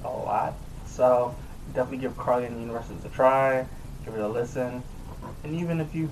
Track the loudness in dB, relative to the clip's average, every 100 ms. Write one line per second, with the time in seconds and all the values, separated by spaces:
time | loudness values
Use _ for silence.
0 | -6 -4 0 0 0 -4 -10 -10 -10 4
1 | 6 6 4 -2 -10 -10 -6 -2 -2 -2
2 | -4 -2 2 2 2 -4 -6 -6 -6 -10
3 | -8 6 6 8 6 4 0 -8 -10 -10
4 | -8 -2 0 0 -2 -2 -2 -4 -8 -10
5 | -10 -10 -10 -8 -6 -4 0 0 0 -2
6 | -2